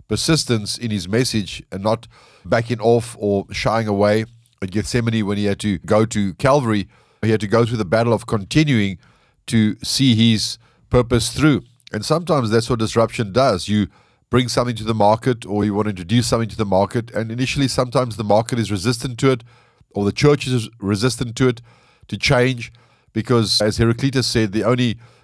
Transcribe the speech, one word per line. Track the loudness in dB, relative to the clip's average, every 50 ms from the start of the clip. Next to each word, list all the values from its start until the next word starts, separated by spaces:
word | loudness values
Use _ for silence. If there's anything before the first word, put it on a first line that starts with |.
| _ -6
persistence | -4 -2 0 0 0 0 2 0 -2 -2 -2 -4 -8
in | -6 -4 -4
his | -4 -4 -4
message | -2 0 0 0 0 -2 -4 -4 -4 -8 -14 -14 -12
and | -10 -4
not | -2 0 -2 -2 -4 -12 _ _ _ _ _ _ -6
backing | -2 0 0 0 -2 -4 0
off | 2 4 4 4 2 -2 -8
or | -4 -2 0 0 0 -2 -4
shying | -6 -4 -2 0 0 0 0
away | 0 0 2 4 4 2 2 0 -4 -10 -20 _ _ _ -12
at | -10 -6
Gethsemane | -4 -4 -4 -2 -2 0 0 0 0 0 0
when | -2 -2
he | -2 0
had | -2 -2 -2
to | -2 -2 -2 -2 0
go | 2 2 2 2
to | 2 0 -2 -2 -4 -4
Calvary, | -2 0 2 2 2 2 0 -2 -2 -4 -6 _ _ _ _ _ -4
he | -2 0
had | 0 0
to | 0
go | 2 2 2 2
through | 2 0
the | -4 -2
battle | 0 0 2 2 2
of | 0 0 -2
continuing | -4 -6 -6 -4 -2 0 2 2 2 2 0 0 -2 -4 -8 _ _ _ _ _ _ _ _ _
to | -2 0 2 2 2 0 -4
see | -6 -4 -2 2 4 4 4
his | 4 4 4 2 2 -2 -4 -8 -10 _ _ _ _ _ 0
purpose | 0 2 2 2 2 0 0 -2
through. | -2 0 2 2 2 2 -2 _ _ _ -16 -10
And | -10 -6 -2
sometimes | -2 -2 -2 0 0 0 0 2 2
that's | 2 2 2 0
what | -2
disruption | -2 -2 0 2 2 2 2 0 -4 -4 -2 0
does. | 2 2 2 2 0 -2
You | 0 0 0 0 0 _ _ _ _ _ _ _ -2
bring | 0 0 0
something | 0 0 -2 -2 -2 -4
to | -6 -4
the | -4 0
market | 2 4 4 4 4 2 -2 -2 -2 -4
or | -6 -2 0 0
you | 0 0
want | 0 -2
to | -2
introduce | -4 -6 -4 0 0 0 2
something | 2 0 -2 -2 -2
to | -4
the | -6 -2
market, | 0 2 2 2 2 -2 -6 -6 -6
and | -6 -6 -6 -6
initially | -6 -6 -4 -4 -2 -2 -2
sometimes | -2 0 -2 -2 0 0 -2 -2 -2 -4
the | -4 0
market | 2 2 2 2 0 -2 -4
is | -2 -2
resistant | -4 -4 -2 -2 -2 -2 -4 -10 -4
to | 0 2 2
it | 2 0 -4 -12 _ _ _ _ _ _ _ _ -6
or | -2 -2
the | -2
church | 0 2 4 4 4 2 0
is | -2 -4 -4 -4 -6 -10
resistant | -6 -4 -2 -2 0 0 -2 -2 -2 -6 -6 -2
to | 0 0
it, | 0 0 -2 -8 _ _ _ _ _ _ _ _ -12
to | -8
change, | -4 0 2 2 2 2 2 0 -4 -8 -14 -18 _ _ _ _ _ _ _
because | -6 -4 0 2 2 2 2 2 0 0
as | 0 0 2
Heraclitus | 2 2 2 0 0 -2 -2 0 0 -2
said, | 0 0 0 0 0
the | -2 -2 0
only | 0 0 2 0 -2 -2 -6 -10 -20 _ _